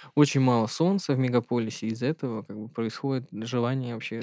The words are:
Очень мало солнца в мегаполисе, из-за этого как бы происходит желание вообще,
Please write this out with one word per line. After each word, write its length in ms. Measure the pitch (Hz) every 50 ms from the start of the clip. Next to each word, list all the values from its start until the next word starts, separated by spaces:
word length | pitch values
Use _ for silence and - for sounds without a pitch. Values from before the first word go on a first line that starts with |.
| - - -
Очень 260 | - 147 143 - 139 131
мало 240 | 131 123 117 110 107
солнца 460 | - - 165 180 202 202 - - 139
в 40 | 131
мегаполисе, 680 | 131 127 120 123 - - 123 120 113 110 107 - - 110
из-за 180 | 110 113 120
этого 360 | 131 160 - - 127 113 107 101
как 140 | - 104 107
бы 100 | 107 117
происходит 600 | - - 113 110 - - - 139 135 131 123 - -
желание 640 | 107 110 117 123 123 117 120 131 135 127 120 120
вообще, 220 | 113 - - 110 117